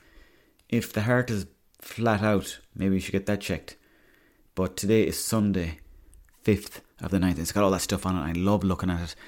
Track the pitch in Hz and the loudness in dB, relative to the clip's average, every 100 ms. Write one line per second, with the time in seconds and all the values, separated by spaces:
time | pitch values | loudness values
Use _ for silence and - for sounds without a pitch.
0 | _ - - _ _ _ _ 117 - - | _ -20 -20 _ _ _ _ -4 -2 -2
1 | 107 123 123 107 90 _ _ _ - - | 0 0 0 -4 -6 _ _ _ -14 -2
2 | 113 104 107 101 92 - - - 95 95 | 0 2 2 2 0 -10 -14 -4 0 0
3 | 92 98 95 104 - 90 - - _ _ | 0 -2 -2 -4 -4 -6 -8 -20 _ _
4 | _ _ _ _ _ - 92 - 101 110 | _ _ _ _ _ -4 -4 -2 2 4
5 | 90 - - 113 104 98 82 78 - - | 4 0 -2 0 2 0 -2 -6 -16 -20
6 | - - - _ - 98 - - - - | -20 -20 -20 _ 0 0 0 -16 -20 -12
7 | 92 92 90 87 82 104 101 92 - 98 | -2 0 2 0 -2 2 2 2 0 -2
8 | 95 90 76 85 95 104 95 90 92 85 | 0 -2 -2 0 2 2 2 0 0 -2
9 | 85 - | -4 -10